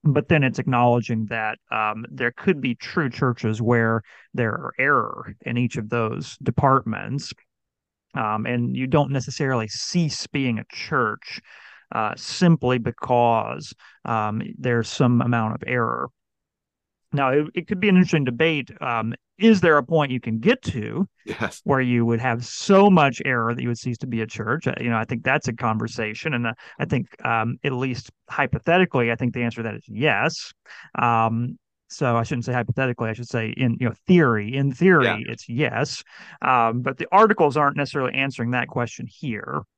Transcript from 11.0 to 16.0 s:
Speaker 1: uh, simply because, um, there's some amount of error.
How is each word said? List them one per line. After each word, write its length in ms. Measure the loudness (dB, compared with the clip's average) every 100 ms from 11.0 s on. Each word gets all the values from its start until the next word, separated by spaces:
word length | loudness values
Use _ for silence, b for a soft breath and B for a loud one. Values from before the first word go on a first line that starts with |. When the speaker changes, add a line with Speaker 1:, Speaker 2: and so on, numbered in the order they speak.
| -2 -4 -12 -18 B B B B B
Speaker 1:
uh, 220 | -4 -4 -6
simply 640 | -10 2 4 4 4 0
because, 920 | -2 -8 0 2 4 2 -2 -8 -12 -18 b b -6
um, 360 | -4 -2 -4 -8 -6
there's 320 | 0 0 -2
some 320 | 2 4 4
amount 340 | 2 0 -2 -4
of 80 | -4
error. 420 | -2 -2 -2